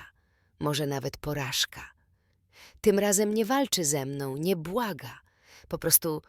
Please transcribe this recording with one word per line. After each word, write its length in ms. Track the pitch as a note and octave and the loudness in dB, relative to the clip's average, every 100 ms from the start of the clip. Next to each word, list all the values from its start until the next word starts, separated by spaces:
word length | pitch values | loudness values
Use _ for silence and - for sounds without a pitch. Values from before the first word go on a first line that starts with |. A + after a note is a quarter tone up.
| - _ _ _ _ - | -16 _ _ _ _ -4
może 260 | D3+ C#3+ C#3+ | -2 0 0
nawet 300 | C#3 C#3 - | -2 -4 -6
porażka. 760 | D3+ D3 C3 - - - - _ _ _ _ _ _ - - - | -4 -4 -2 -2 -2 -6 -18 _ _ _ _ _ _ -20 -20 0
Tym 180 | G#3+ G3 | 4 4
razem 360 | G#3 G3 G#3 | 4 4 2
nie 100 | A3 | 2
walczy 400 | G#3+ C4+ C4 F#3 | 2 2 2 0
ze 220 | D3 D3 C3+ | 0 0 -2
mną, 300 | C#3 C#3 C3+ | -4 -4 -2
nie 200 | E3+ F3+ | 0 0
błaga. 640 | D#3+ G#3 A3+ C#3 B2 - _ _ - - - | -2 -2 -2 -6 -10 -14 _ _ -20 -20 -10
Po 100 | E3+ | -4
prostu 440 | D#3+ - E3 D#3 | 2 2 2 -4